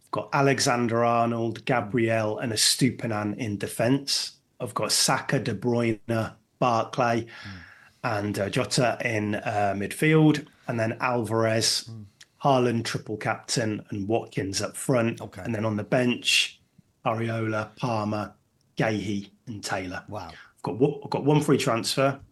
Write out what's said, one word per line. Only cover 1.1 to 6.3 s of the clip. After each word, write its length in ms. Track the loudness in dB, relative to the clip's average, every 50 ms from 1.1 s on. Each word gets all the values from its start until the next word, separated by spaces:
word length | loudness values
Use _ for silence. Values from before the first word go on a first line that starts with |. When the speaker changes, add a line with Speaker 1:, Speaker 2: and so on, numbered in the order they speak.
| 4 4 2 2 0 -2 -2 -4 -4 -6 -2
Speaker 1:
Gabriel 720 | 0 0 0 0 0 0 0 2 2 2 2 0 0 -2 -4
and 140 | -4 -4 0
Estupinan 840 | 2 2 2 4 4 2 2 2 0 -4 -4 -4 -2 -2 -4 -4
in 220 | -4 -4 -4 -4 -4
defence. 800 | -6 -6 -2 0 2 2 2 2 0 -2 -4 -4 -4 -6 -12 _ _ _ _ -10
I've 120 | -10 -6 -4
got 180 | -4 -2 0 2
Saka, 460 | 2 2 2 2 0 0 0 0 0
De 120 | 0 0 -4
Bruyne, 800 | -2 0 0 2 2 2 0 0 -2 -2 -2 -2 0 0 -2